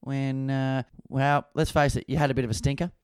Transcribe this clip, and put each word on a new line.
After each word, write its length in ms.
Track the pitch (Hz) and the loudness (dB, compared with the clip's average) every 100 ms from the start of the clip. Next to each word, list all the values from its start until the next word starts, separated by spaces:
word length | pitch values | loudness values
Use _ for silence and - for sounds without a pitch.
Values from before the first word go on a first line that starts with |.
when, 480 | - 135 135 135 135 | -4 -4 -2 -2 -2
uh, 360 | 135 131 135 123 - - | 0 0 -2 -4 -12 -6
well, 360 | 135 139 143 - | 0 2 2 0
let's 180 | - 156 | -2 0
face 240 | - 143 | 2 2
it, 120 | 127 - | 0 -2
you 80 | - | 0
had 140 | 147 | 0
a 40 | |
bit 120 | 131 123 | 0 -2
of 40 | |
a 40 | |
stinker. 360 | 107 139 139 175 - | 0 0 0 -4 -6